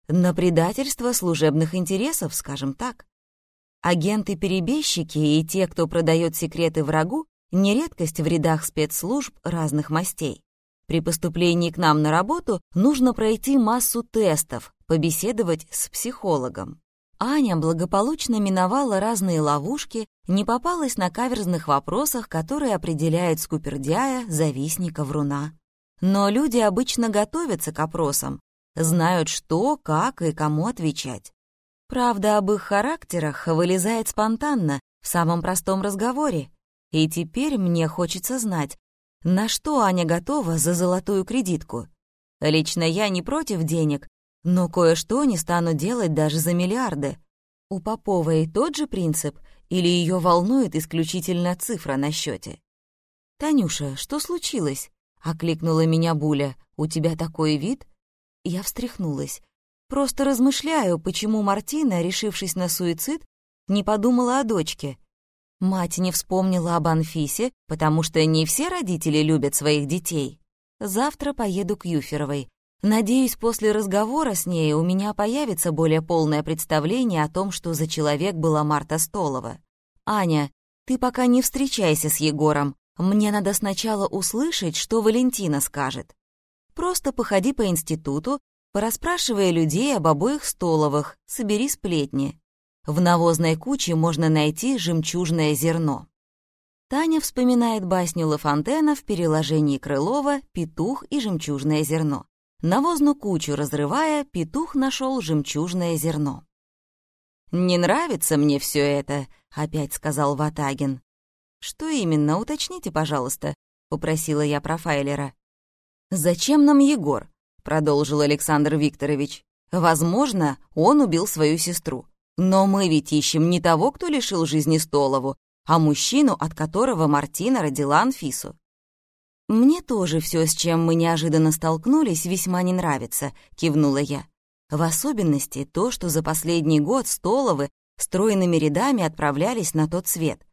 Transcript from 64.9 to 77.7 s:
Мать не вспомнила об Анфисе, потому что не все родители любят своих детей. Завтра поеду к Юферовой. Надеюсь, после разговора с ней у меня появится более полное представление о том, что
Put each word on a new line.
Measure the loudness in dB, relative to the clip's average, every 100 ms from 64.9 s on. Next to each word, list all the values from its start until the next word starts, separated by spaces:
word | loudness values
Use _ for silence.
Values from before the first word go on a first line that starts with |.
| -10 _ _ _ _ _ -4
Мать | -2 0 -2 -2
не | -2
вспомнила | -2 -2 0 2 2 0 0
об | 2
Анфисе, | 2 0 -2 -4 -2 -4 -6 -8
потому | 0 2 2
что | 2 2 4
не | 4 2
все | 0 -2
родители | -2 -2 -2 0 2
любят | 4 2 2 0
своих | 0 0 0
детей. | -4 -4 -4 -6 -8 _ _ _ -10
Завтра | -6 -2 -2 -2 -6
поеду | -4 -2 -2 -2 -4
к | -2
Юферовой. | -4 -2 -6 -4 -6 -8 _ _ _
Надеюсь, | 2 2 4 2 2 0
после | -4 0 0
разговора | 0 0 0 0 -2 -2
с | -2 -2
ней | 0 0
у | 2
меня | 0 0 -2
появится | -2 -2 -2 -2 -2 -2
более | 0 2 2
полное | 2 0 2 0
представление | -2 -6 -2 0 0 0 0 0
о | -2
том, | -2 -4
что | -4 -6